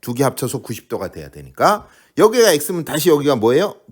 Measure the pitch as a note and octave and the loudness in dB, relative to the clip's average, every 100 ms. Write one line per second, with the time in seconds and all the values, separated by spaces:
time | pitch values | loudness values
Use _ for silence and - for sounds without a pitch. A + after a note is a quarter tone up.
0 | - A#2+ C#3 - B2+ F2 - A2+ - G#2+ | -12 -4 -4 -2 -8 -8 -10 -14 -10 -10
1 | F#2 - D2 - C#2 - D3+ G#3 - _ | -8 -12 -16 -18 -20 -2 0 0 -6 _
2 | _ - G#3+ A#3+ A3+ D3+ - F3+ D3+ D3+ | _ 2 2 6 4 2 -2 -6 -6 -2
3 | F3 D3 C#3+ C3 A2+ C3+ G3+ - _ | 2 2 2 2 2 2 0 -6 _